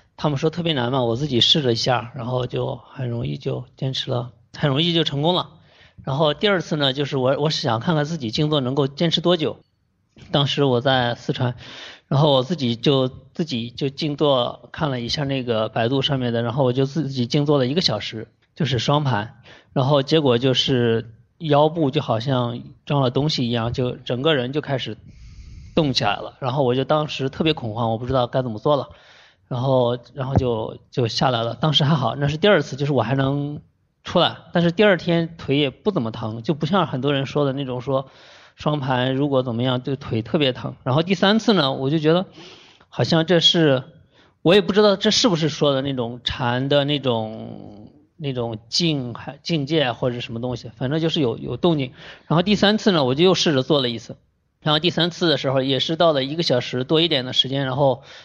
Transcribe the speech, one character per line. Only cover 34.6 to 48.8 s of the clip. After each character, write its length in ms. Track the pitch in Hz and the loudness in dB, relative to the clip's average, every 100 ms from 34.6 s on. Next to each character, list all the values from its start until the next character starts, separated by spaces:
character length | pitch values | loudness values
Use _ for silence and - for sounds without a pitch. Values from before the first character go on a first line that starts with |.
是 80 | 170 | 2
第 140 | 165 | 4
二 140 | 208 175 | 4 4
天 360 | - 170 165 165 | 2 0 0 -6
腿 180 | - 139 | -2 0
也 140 | 143 | 0
不 200 | - - | -2 -2
怎 120 | 196 | -2
么 80 | 113 | -2
疼， 320 | 113 113 110 | -4 -8 -6
就 100 | 117 | -4
不 140 | 147 147 | -4 0
像 200 | 196 165 | 0 0
很 140 | 135 | -2
多 140 | 135 | 0
人 100 | 139 | 0
说 220 | 135 151 143 | -2 0 0
的 80 | |
那 100 | 135 | -2
种 160 | 135 123 | -4 -6
说 280 | 123 135 135 - - - - - | -2 -4 -4 -12 -20 -20 -20 -8
双 220 | 156 151 | -4 -2
盘 340 | 131 131 127 | 0 0 0
如 140 | 131 147 | 0 0
果 140 | 135 | 0
怎 120 | 131 | 0
么 80 | 113 | -2
样， 200 | 127 123 | 0 -2
就 140 | 123 135 | -4 -8
腿 240 | - 113 | -4 -4
特 160 | 113 175 | -2 0
别 160 | 139 | 0
疼。 220 | 123 131 127 | -2 -8 -8
然 100 | - | -2
后 80 | 131 | 0
第 120 | 170 | 2
三 240 | 196 196 220 | 2 2 4
次 160 | 214 | 4
呢， 180 | 196 139 | 4 2
我 160 | 131 135 | 0 -2
就 100 | 160 | 2
觉 140 | 147 | 4
得 140 | 170 190 - - - - _ _ | 2 0 -10 -20 -20 -20 _ _
好 160 | - | -4
像 200 | 123 165 | 2 2
这 160 | 160 175 | 4 4
是， 420 | 151 180 156 131 - - _ _ _ _ | 4 4 4 4 -2 -16 _ _ _ _
我 120 | 156 | 4
也 60 | 196 | 4
不 140 | 175 | 4
知 80 | 202 | 4
道 140 | 214 196 | 4 4
这 140 | 214 | 2
是 180 | 208 254 | 2 2
不 80 | 165 | 2
是 120 | 156 | 0
说 240 | - 147 | 0 0
的 80 | 135 | 2
那 140 | 139 | -2
种 260 | 131 117 120 | -2 -4 -6
禅 440 | - - 127 123 135 | -8 -4 0 0 2
的 160 | 143 | 2
那 140 | 139 147 | 2 0
种， 920 | 131 113 110 110 113 104 101 104 107 - _ - | 0 0 -2 -8 -12 -14 -16 -18 -20 -20 _ -12
那 160 | 143 | -8
种 240 | 127 117 110 - | -6 -6 -8 -8
境， 460 | - | -2